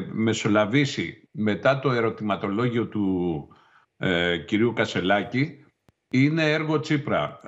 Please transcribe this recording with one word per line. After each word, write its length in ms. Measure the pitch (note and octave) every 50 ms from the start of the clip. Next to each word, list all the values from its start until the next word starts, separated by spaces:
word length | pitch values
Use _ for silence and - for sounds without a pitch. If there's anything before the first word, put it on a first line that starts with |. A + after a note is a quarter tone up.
| F#2+ -
μεσολαβήσει 1160 | - G2+ A2 A2+ A2 - - A2+ G#2 G#2+ G#2+ G2+ A#2 D3 C#3+ C#3 - - F2 D#2+ - - _ _
μετά 480 | - - G#2+ G#2+ G2+ F2 - C3 C3+ C3+
το 120 | C3 C#3
ερωτηματολόγιο 960 | B2 A#2+ A2+ A2+ G#2+ - G#2+ G#2 G2 F2+ G#2+ G2+ G2 A2 B2 B2 A2+ A#2+ G#2+
του, 600 | - - G#2+ G2+ F#2+ F#2+ F2+ F2 F2 D#2+ D2 C#2+ - - - _ _ _ _ _ _ _
ε, 400 | - - F#2+ F2+ E2+ F2 F2 F2
κυρίου 360 | E2+ - - G#2+ G#2 A#2 A#2+ A2
Κασελάκη, 920 | - A2 G2+ - G2 E2+ F#2 G2+ G2+ F#2+ - - B2+ C#3+ E3 - - - _ _ _ _ _ _ _ _ _ -
είναι 380 | B2+ C3+ D3 D#3+ D#3+ D#3+ D3+
έργο 280 | D3+ D#3 D#3 D#3 D#3 D3
Τσίπρα. 600 | C#3+ - D#3 D3 C3+ A#2 G2+ E2 D2 D2 C#2+ - -